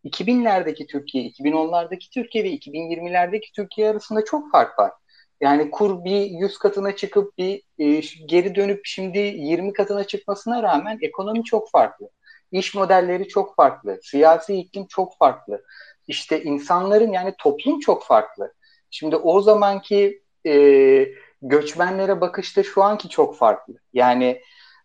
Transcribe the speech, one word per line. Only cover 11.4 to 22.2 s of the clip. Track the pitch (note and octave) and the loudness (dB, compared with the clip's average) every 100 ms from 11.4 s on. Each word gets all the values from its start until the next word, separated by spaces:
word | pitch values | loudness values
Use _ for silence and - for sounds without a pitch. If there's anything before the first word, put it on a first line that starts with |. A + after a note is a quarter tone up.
çok | A3+ G#3+ G#3+ | -2 -4 0
farklı. | D3+ A#2 - G#3 _ _ _ _ | 2 2 -2 -20 _ _ _ _
İş | F#3 F#3 G3 | -6 -4 -4
modelleri | F#3+ F#3 F3+ F3+ G3 | 2 2 2 -4 -2
çok | G3 G3 - | -4 -2 4
farklı. | C#3 - G2+ F#2+ | 2 2 -10 -10
Siyasi | - C#3 D#3 E3 - G3 | -6 4 4 4 0 -8
iklim | F3+ G3 F#3+ | -8 -14 -8
çok | - F#3 _ | -6 -6 _
farklı. | C#3+ A2+ - G2+ _ - - _ - | 2 2 -10 -12 _ -20 -20 _ -12
İşte | - - D#3 | -12 -4 -4
insanların, | D3+ C#3+ D3 F3+ F#3+ G#3+ A3+ | -4 -8 -2 0 4 2 2
yani | F#3 F#3+ F#3+ | -2 -6 -2
toplum | A3 G#3+ C4 D#4+ | 0 0 -2 -2
çok | - F3 | 0 -2
farklı. | - A2+ - - G2 _ _ _ _ | 4 2 2 -12 -14 _ _ _ _
Şimdi | - D#3 D#3 | -10 -4 0
o | E3+ F#3 | 2 4
zamanki, | G3+ G#3+ G3+ G3 - G3+ G3+ G3+ _ _ D#3+ | 4 4 2 -2 -2 0 0 -2 _ _ 2
e, | C#3+ C#3+ C#3 C3+ C3+ C3+ C3+ _ _ | 6 8 8 6 6 2 -4 _ _
göçmenlere | C3+ D3 D3 E3 F3 F#3+ G3 F#3 | 0 0 0 -4 -4 -2 -4 -2